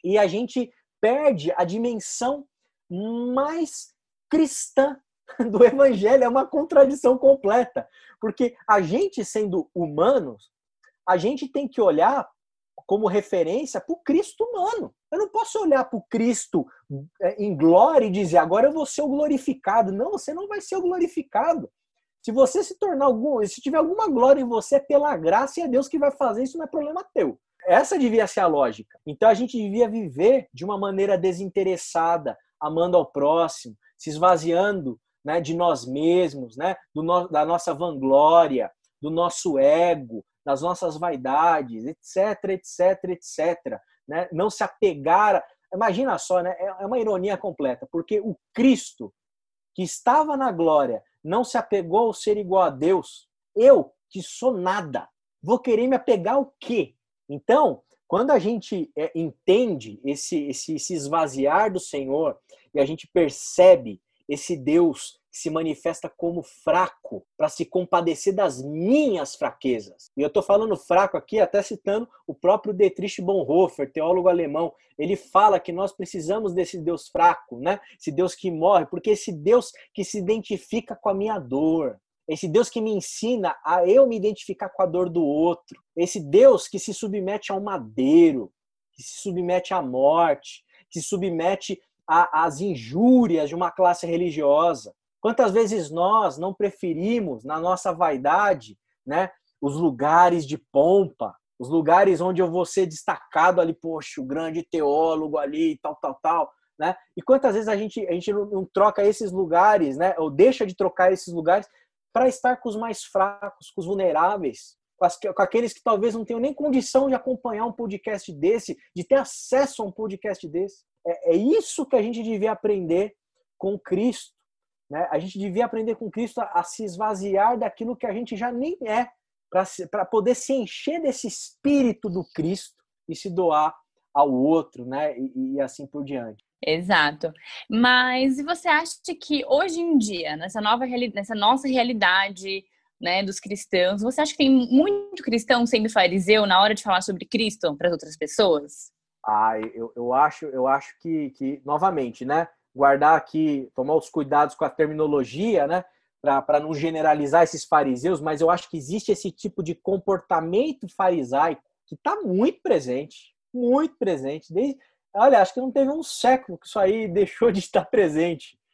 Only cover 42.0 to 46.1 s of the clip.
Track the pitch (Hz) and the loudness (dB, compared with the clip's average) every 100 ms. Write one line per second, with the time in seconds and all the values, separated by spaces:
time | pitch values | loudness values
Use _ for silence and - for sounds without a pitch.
42 | - 190 208 202 190 185 - - 180 185 | -8 -2 -2 -2 -6 -6 -8 0 2 2
43 | 180 175 - - - - - 107 _ _ | -4 -8 -10 -4 -2 -2 -8 -12 _ _
44 | - 156 180 160 208 - 202 _ 202 147 | -8 -8 -6 -2 -4 -2 -6 _ 0 0
45 | 139 180 214 185 - _ _ 185 220 185 | 2 4 4 2 -2 _ _ -2 0 0
46 | 269 | -2